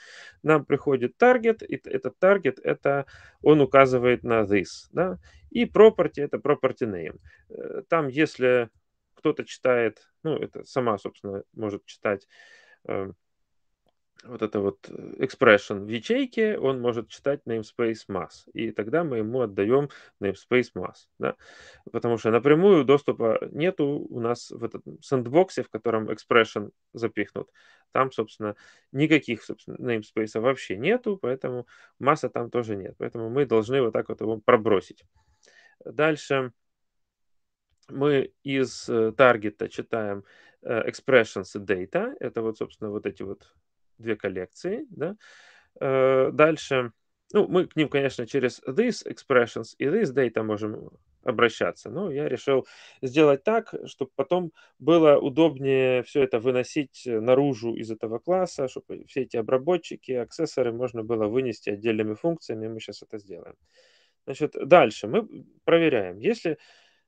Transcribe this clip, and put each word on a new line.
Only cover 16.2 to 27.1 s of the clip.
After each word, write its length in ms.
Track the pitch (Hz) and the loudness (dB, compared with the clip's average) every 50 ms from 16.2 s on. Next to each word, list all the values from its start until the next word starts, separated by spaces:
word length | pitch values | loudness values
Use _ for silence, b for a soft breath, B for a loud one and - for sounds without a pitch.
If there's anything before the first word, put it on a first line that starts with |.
| 277 247 - 226 220 214 208 - | 0 -2 -2 -2 -2 0 0 0
он 220 | - 135 135 127 | -2 -2 -2 0
может 280 | 120 123 113 117 110 - | -2 -2 -2 -2 -6 -10
читать 320 | - - - 139 143 143 - | -14 -6 -2 -2 -2 -2 -4
namespace 600 | 123 113 113 104 - - - 120 113 113 110 - - | -6 -6 -6 -6 -8 -6 -4 -2 -2 -2 -4 -8 -8
mass, 400 | 101 90 80 - - - _ - - | -6 -6 -6 -8 -12 -20 _ -16 -10
и 180 | - 113 110 | -8 -8 -6
тогда 320 | - - 104 110 131 165 175 | -6 -6 -4 -2 -2 -2 0
мы 160 | 151 127 113 | 0 -2 -4
ему 220 | 107 110 120 131 | -4 -2 -2 -2
отдаём 480 | 123 107 98 98 98 107 123 139 147 139 B B B B B _ | -2 -2 0 0 2 4 4 2 2 0 B B B B B _
namespace 500 | 101 98 95 - - _ 120 127 120 - - | -6 -6 -6 -6 -4 _ 0 0 0 0 -4
mass, 320 | 92 92 - - _ _ _ _ - | -10 -12 -12 -12 _ _ _ _ -6
да? 180 | - - - B B B B B B B B B B - | -6 -6 -6 B B B B B B B B B B -10
Потому 280 | - 117 - 120 117 107 | -8 -4 -2 -2 -2 0
что 120 | - 113 | 0 2
напрямую 540 | 110 117 117 143 151 156 185 208 196 156 127 | 2 2 4 4 4 6 6 6 6 6 6
доступа 640 | 117 139 143 - - 113 - 117 113 107 - - - | 4 4 4 2 0 -2 0 0 0 0 0 -2 -6
нету 360 | - 139 156 185 185 - 151 | -6 -4 -2 -2 -2 -2 -2
у 340 | 143 143 156 170 - - 123 | -2 -2 -4 -6 -8 -8 -4
нас 300 | 113 117 120 - - - | -4 -2 -4 -4 -6 -12
в 120 | - 117 120 | -12 -10 -10
этом 200 | 110 - - - 73 76 80 - | -10 -10 -12 -14 -16 -18 -20 -6
сэндбоксе, 600 | - 139 131 117 117 131 156 185 - - 131 120 | -2 -2 -2 0 2 4 4 4 4 0 -6 -8
в 60 | - | -6
котором 420 | - 110 - 120 110 110 110 104 | -8 -6 -4 -2 -2 -2 -2 -4
expression 600 | 107 - - - 123 117 110 - - 113 104 104 - _ _ _ - | -6 -8 -4 2 4 4 4 4 0 -6 -8 -8 -12 _ _ _ -10
запихнут. 580 | 120 117 110 | -6 -6 -6